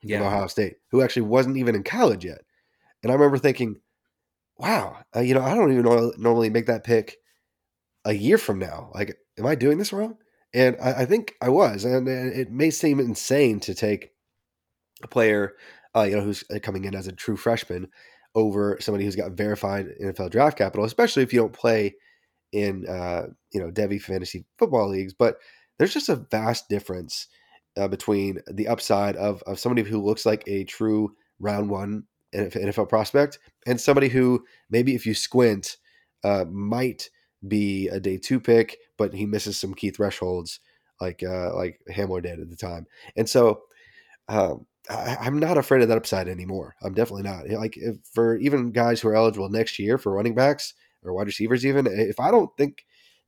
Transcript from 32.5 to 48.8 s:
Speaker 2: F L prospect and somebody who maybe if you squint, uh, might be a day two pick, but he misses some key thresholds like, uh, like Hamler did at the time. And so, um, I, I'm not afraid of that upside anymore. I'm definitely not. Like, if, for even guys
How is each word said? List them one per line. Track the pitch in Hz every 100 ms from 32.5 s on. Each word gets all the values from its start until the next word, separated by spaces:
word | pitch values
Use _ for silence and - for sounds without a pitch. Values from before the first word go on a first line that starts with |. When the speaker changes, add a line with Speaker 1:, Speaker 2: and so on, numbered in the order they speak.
Speaker 2:
F | 226 202 -
L | 262
prospect | 220 - 139 147 - _ _ -
and | 123
somebody | - 139 135
who | 127 127 123 - _ _
maybe | 113 123
if | 123 113
you |
squint, | 107 - 123 120 104 - - _ _ _ _
uh, | 104 101 87
might | 98 101 120 127 110 - _ _ _ 98
be | 104 101 98 95
a | 95
day | 95 92
two | - 131
pick, | 117 117 110 - _ -
but | 104
he | 95 104
misses | 104 104 98
some | 98
key | 95 101
thresholds | 92 101 - 90 90 85 - _ _ _ _
like, | 92 85
uh, | 90 92 90
like | 87 90 - -
Hamler | 95 98 92
did | 87 85
at | 80
the | 85
time. | 90 85 82 _ - -
And | 110
so, | 131 117 104 - _ _ _ _ _ -
um, | 107 92 67 - _ -
I, | 110 - 123
I'm | 117 147
not | 156 165
afraid | 131 135
of | 117
that | 113
upside | - 98 90
anymore. | 92 92 95 - -
I'm | 104
definitely | 98 117 101
not. | 101 92 76
Like, | 107 110 -
if, | 113 107 -
for | - 117 117
even | 135 139 120
guys | 113